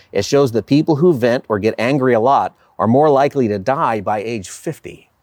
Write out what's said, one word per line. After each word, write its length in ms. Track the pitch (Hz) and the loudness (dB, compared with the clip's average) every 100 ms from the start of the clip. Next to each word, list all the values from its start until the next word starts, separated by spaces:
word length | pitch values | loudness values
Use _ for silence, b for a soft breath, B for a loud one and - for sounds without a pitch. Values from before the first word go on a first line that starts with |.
| b | b
It 120 | - | -6
shows 280 | - 139 135 | 0 2 2
that 140 | 110 - | 0 0
people 300 | 143 156 143 | 0 2 2
who 160 | 180 | 2
vent 320 | 127 117 127 - | 2 0 -2 -2
or 100 | 107 | -2
get 160 | 107 - | -2 -2
angry 360 | 120 135 127 | -2 0 2
a 80 | 113 | 2
lot 340 | 123 127 92 _ b - | 2 2 0 _ b -4
are 80 | 104 | 0
more 240 | 131 156 | 2 4
likely 380 | 135 139 139 110 | 2 0 0 -2
to 100 | 104 | -2
die 420 | 98 147 135 110 | -2 -2 -2 -2
by 200 | 98 107 | -4 -6
age 280 | 110 117 92 | -6 -10 -12
fifty." 640 | - 170 - 180 160 _ _ | -12 -12 -12 -16 -20 _ _